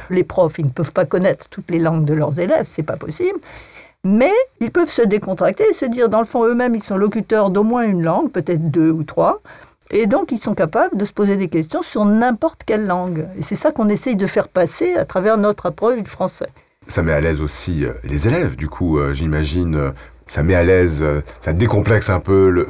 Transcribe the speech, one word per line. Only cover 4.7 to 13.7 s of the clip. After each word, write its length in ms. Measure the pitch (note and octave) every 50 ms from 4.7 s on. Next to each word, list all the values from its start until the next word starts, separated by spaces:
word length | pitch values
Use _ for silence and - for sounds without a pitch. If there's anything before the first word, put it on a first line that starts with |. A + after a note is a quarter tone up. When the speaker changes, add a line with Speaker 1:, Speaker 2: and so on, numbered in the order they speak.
Speaker 1:
peuvent 200 | - F4 E4+ -
se 120 | - B3+
décontracter 600 | A#3+ G3 G#3 G#3 - G3 F#3+ - F3+ F#3 G3 - - -
et 20 |
se 140 | - - C4+
dire, 240 | A#3+ A#3 B3 A#3 A3
dans 100 | G#3+ A3
le 60 | A3+
fond, 180 | - - A#3+ A3+
eux-mêmes, 300 | A#3 A#3+ A#3+ B3 B3 A3+
ils 80 | G#3+
sont 160 | - - G3 F#3+
locuteurs 500 | G3+ G#3+ G3+ A3+ F3+ - A3 G#3+ G3+ G3
d'au 140 | F3+ G3+
moins 220 | G#3+ A3 A#3+ B3 A#3
une 180 | G#3+ F#3+ E3+
langue, 280 | E3 E3 F3 A3+ E4 -
peut-être 400 | - F#3 D#3 F3+ F3 D#3 E3 D#3
deux 200 | C3 E3+ D#3 E3
ou 140 | D#3+ D#3+ D3+
trois. 360 | - - E3+ E3 F#3 G4+ G#4+ - - - - - - _ _ _ -
Et 140 | - G#3 A3+
donc, 260 | G3+ C4 G4 F4 -
ils 100 | - -
sont 120 | - A3 G3+
capables 420 | - F3+ D#3+ - A#3 E4+ F#4 -
de 80 | F#3+ G#3
se 80 | -
poser 240 | - - G#3 G3+ G3
des 120 | G3 F#3+ D#3
questions 340 | F3 D#3+ D#3 D#3+ - E4+
sur 220 | E4+ - - G#3+ G#3
n'importe 580 | G#3 G#3+ A3 A#3+ B3+ A#3 - D#4+ D#4+ - - -
quelle 200 | - G#3+ G#3+ G#3+
langue. 400 | F#3+ F3 F3+ F3+ F3+ E3+ D#3 D#3+ - - -
Et 40 |
c'est 120 | D3 - G3+
ça 160 | - - D#4